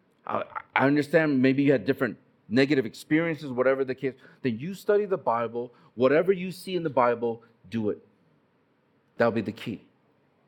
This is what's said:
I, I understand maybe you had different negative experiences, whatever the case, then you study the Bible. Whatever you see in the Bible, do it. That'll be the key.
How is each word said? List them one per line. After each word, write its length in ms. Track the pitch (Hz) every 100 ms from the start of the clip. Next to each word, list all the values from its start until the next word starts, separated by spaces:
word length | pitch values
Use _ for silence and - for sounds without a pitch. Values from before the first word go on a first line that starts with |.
| _ _ -
I, 180 | 107 - - - -
I 100 | 131
understand 540 | 147 143 170 156 135
maybe 220 | 131 135
you 100 | 143
had 140 | 135 101
different 320 | 135 123 78 _ _ -
negative 360 | 113 139 147 113
experiences, 640 | - - 156 170 151 151
whatever 340 | 123 127 135
the 100 | 131
case, 200 | 127 135 - - -
then 180 | 135 110
you 140 | 156
study 320 | 190 - 208
the 140 | 208 180
Bible. 520 | 127 117 117 117 123 _ _ -
Whatever 360 | 127 147 170
you 180 | 190 185
see 260 | - - 180
in 60 |
the 60 | 165
Bible, 540 | 131 123 117 120 113 _ _ 92
do 220 | 117 107
it. 120 | - _ _ _ _ _ _ _ _ _ _ _ -
That'll 140 | 117
be 100 | 110
the 100 | 107
key. 300 | 107 - - _ _ _ _ _ _